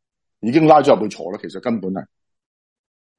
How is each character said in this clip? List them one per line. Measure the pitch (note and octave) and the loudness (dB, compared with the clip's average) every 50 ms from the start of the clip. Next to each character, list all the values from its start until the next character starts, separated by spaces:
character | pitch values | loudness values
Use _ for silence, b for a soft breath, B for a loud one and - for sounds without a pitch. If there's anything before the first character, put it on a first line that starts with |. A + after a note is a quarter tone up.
| _ _ _ _ _ _ _ _ | _ _ _ _ _ _ _ _
已 | - A2+ | -6 -2
經 | B2+ D#3+ D#3+ D3+ | 0 2 4 6
拉 | D3+ D3+ | 6 6
咗 | C3+ C#3+ A#2+ | 6 4 2
入 | F#2+ G#2+ G2+ | 2 0 -6
去 | - | -10
坐 | - D#2+ F2 | -12 -12 -12
啦， | G2 - | -12 -12
其 | - F2 | -14 -16
實 | - F#2 | -16 -10
根 | - B2 A#2 G#2 | -6 -6 -6 -6
本 | F2+ F#2 | -6 -8
係。 | F#2+ F2+ C2+ - _ _ _ _ _ _ _ _ _ _ _ _ _ _ _ _ _ _ _ _ _ | -8 -10 -12 -14 _ _ _ _ _ _ _ _ _ _ _ _ _ _ _ _ _ _ _ _ _